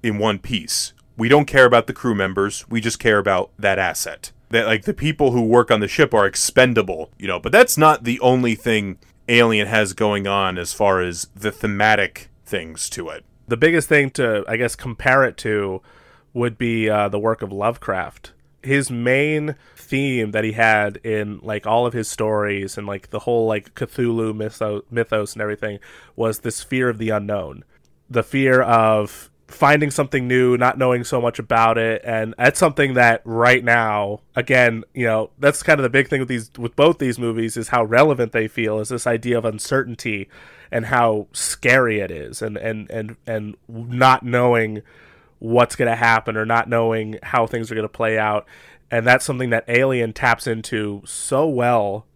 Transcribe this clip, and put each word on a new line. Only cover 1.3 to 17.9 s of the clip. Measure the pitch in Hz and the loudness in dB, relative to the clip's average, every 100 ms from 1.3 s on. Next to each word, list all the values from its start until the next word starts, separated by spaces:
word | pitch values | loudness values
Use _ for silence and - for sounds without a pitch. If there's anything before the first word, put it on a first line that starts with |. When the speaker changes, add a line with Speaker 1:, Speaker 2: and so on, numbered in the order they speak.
| 143 - | 4 4
Speaker 1:
care | 139 | 6
about | 127 117 - | 6 6 2
the | |
crew | 113 123 | -6 -2
members. | 104 95 95 101 - - | 0 -2 -2 -4 -4 -6
We | 117 | -4
just | 113 - | -4 -2
care | 117 104 | 2 2
about | 101 92 95 - | 2 0 -2 -4
that | 101 95 | -2 0
asset." | 92 87 - - - - _ | -2 -4 -8 -10 -18 -20 _
That, | 117 110 | 0 0
like, | 110 | -2
the | - | -2
people | - 147 156 139 | -4 -4 0 2
who | 123 | 2
work | 113 120 117 | 4 4 4
on | 110 | 2
the | 101 | 0
ship | - 147 | 0 2
are | 110 98 | 4 2
expendable, | - - - 127 113 92 80 78 _ | 0 0 4 4 2 -2 -6 -10 _
you | 95 | -8
know, | 90 | -6
but | - | 2
that's | 214 247 - | 2 4 4
not | 156 156 | 4 4
the | 117 123 | -2 0
only | 123 127 123 | 2 2 0
thing | 110 120 110 101 90 _ _ - | -2 -2 -2 -2 -12 _ _ 2
Alien | 120 117 107 101 | 4 4 2 2
has | 110 101 | 0 0
going | 92 107 101 98 | 0 0 0 -2
on | 98 95 90 | 0 -2 -4
as | 85 | -10
far | - 101 95 | -2 0 2
as | 90 85 - | -2 -6 -12
the | - 107 | -8 -8
thematic | - 107 101 107 107 95 - - _ | -6 -6 2 4 4 0 -6 -20 _
things | - 101 80 78 - | -8 -8 -8 -12 -10
to | - 80 | -10 -12
it. | 76 _ _ - | -14 _ _ -6
Speaker 2:
The | 117 | 2
biggest | 156 170 - | 2 2 2
thing | 151 139 | 2 2
to, | - 123 107 - | -2 -2 -2 -2
I | 113 | -2
guess, | 120 - | -2 -4
compare | 127 113 131 135 | -12 -4 2 4
it | 127 - | 2 -2
to | 117 107 98 95 _ - _ _ _ | -4 -2 -4 -8 _ -20 _ _ _
would | 120 120 110 | -4 -4 -2
be, | 120 113 107 | -2 0 0
uh, | 104 101 | 0 0
the | 104 | 0
work | 110 113 | -2 -4
of | 101 | -6
Lovecraft. | 98 104 120 - | -4 -4 -4 -6